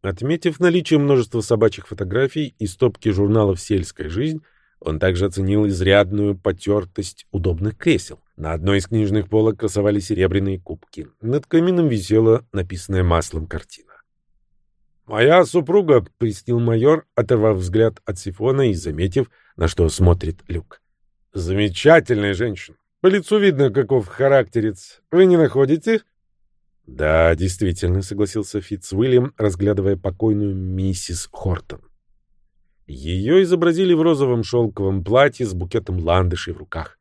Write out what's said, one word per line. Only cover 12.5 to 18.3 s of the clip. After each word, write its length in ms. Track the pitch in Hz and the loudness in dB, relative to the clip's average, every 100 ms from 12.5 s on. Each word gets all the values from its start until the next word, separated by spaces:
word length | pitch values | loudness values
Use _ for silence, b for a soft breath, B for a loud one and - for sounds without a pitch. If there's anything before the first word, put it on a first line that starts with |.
написанная 520 | 101 90 92 - 95 | -8 -8 -10 -6 -2
маслом 420 | 90 85 80 80 80 | 2 0 -2 -8 -10
картина. 460 | 85 - - _ _ _ _ _ _ _ _ _ _ _ _ _ | -12 -14 -20 _ _ _ _ _ _ _ _ _ _ _ _ _
«Моя 380 | 110 123 175 | 2 4 6
супруга», — 600 | 165 175 151 196 175 131 85 _ | 4 0 2 0 4 2 2 _
пояснил 400 | 117 104 - 120 | -6 -6 -4 -2
майор, 480 | 117 113 131 156 - | 0 2 2 2 0
оторвав 440 | - 117 120 110 98 | -4 0 2 2 2
взгляд 420 | 90 101 113 107 - | 0 2 0 0 -12
от 120 | 92 | -10
сифона 520 | - | -10